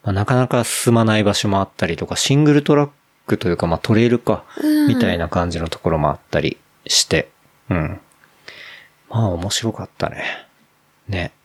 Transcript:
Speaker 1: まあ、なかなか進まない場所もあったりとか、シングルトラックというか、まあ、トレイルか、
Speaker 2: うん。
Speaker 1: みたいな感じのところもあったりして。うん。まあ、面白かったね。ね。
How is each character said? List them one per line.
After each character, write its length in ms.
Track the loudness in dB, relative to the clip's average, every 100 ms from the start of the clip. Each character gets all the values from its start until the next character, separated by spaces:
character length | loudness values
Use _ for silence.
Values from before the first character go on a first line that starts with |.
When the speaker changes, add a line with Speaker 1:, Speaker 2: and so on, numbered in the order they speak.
Speaker 1:
ま 80 | -2
あ、 20 |
な 140 | -2 2
か 80 | 2
な 120 | 2
か 160 | 0
進 300 | -2 -2 2
ま 100 | 4
な 120 | 4 2
い 60 |
場 100 | 2
所 140 | 0 0
も 120 | 0
あ 40 |
っ 40 | -2 -4
た 100 | -4
り 100 | -4
と 100 | -6
か、 100 | -4
シ 180 | 2
ン 100 | 4
グ 80 | 6
ル 100 | 4
ト 120 | 4
ラ 120 | 2 2
ッ 40 | _ _ _ -4
ク 120 | -2
と 100 | 0
い 40 |
う 40 | 0
か、 100 | 0
ま 100 | -2
あ、 20 |
ト 160 | 2
レ 80 | 4
イ 60 | 4
ル 100 | 2
か、 260 | 0 -4 -6 -4
Speaker 2:
う 40 | 0
ん。 220 | 2 2
Speaker 1:
み 100 | 2
た 140 | 0
い 60 | 0
な 100 | -2
感 220 | -2 -2
じ 100 | -4
の 80 | -6
と 100 | -4
こ 120 | -2
ろ 80 | 0
も 120 | 0
あ 40 |
っ 40 | -2 _
た 100 | -2
り 180 | -2 -6 _ _ -4
し 180 | -2
て。 240 | 0 -2 -4 _ _ _ -4
う 40 |
ん。 260 | -2 -2 -6 _ _ _ _ -20 -20 -20 -20 _ _ _
ま 120 | -2
あ、 60 | 0
面 220 | -2 -4
白 220 | -4 -4
か 120 | -6
っ 60 | -14 _
た 120 | -8
ね。 160 | -6 -10 -10 -16 _ _ _ _ _ -8
ね。 240 | -6 -6 _